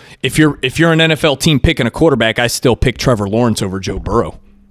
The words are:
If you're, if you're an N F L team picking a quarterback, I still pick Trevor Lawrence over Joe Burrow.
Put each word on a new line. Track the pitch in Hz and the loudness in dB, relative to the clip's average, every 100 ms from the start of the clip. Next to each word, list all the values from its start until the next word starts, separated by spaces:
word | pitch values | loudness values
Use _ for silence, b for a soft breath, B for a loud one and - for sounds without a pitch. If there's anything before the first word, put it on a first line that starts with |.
| B B | B B
If | 127 139 | -4 2
you're, | 156 139 | 2 2
if | 131 131 | -6 0
you're | 165 | 2
an | 160 | 2
N | 160 | 2
F | 156 | 2
L | 165 139 | 0 0
team | 170 143 | 0 2
picking | 170 156 120 | 0 0 -2
a | |
quarterback, | - 160 135 113 110 | 2 2 2 0 0
I | 120 | -2
still | - 131 110 | 0 0 2
pick | 143 - | 0 0
Trevor | - 113 101 | 0 0 0
Lawrence | 110 120 107 | 0 0 0
over | 101 95 | -4 -6
Joe | 92 95 | -8 -8
Burrow. | - 110 78 - - - _ | -2 -2 -2 -8 -20 -20 _